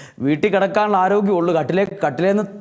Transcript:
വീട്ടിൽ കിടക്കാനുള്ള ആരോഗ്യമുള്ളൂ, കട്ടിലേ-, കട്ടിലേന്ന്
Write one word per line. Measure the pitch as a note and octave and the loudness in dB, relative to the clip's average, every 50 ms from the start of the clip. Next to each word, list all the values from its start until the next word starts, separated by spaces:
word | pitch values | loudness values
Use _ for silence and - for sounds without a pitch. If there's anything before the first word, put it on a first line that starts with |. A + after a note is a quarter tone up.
| - - - - | -20 -20 -12 -6
വീട്ടിൽ | A#2 C#3 D3+ D3 - G#3+ | -2 -2 0 0 0 2
കിടക്കാനുള്ള | F#3 F#3+ F#3+ G3 G3 G#3 G#3 G#3 G#3 | 2 2 0 2 0 0 0 2 2
ആരോഗ്യമുള്ളൂ, | F#3 F#3 F#3+ G3+ G#3 G3+ G3 G3 F3 E3+ F3 E3+ | 2 2 2 2 2 2 2 0 0 2 0 0
കട്ടിലേ-, | D#3+ D3+ B2 - F#3 G3+ G3 F#3+ - | 0 0 0 0 0 0 -2 -4 -4
കട്ടിലേന്ന് | - D#3 C3 - E3+ F#3+ G3+ G#3 G#3 G3+ - - | -4 -4 -2 0 0 0 0 0 -2 -4 -6 -4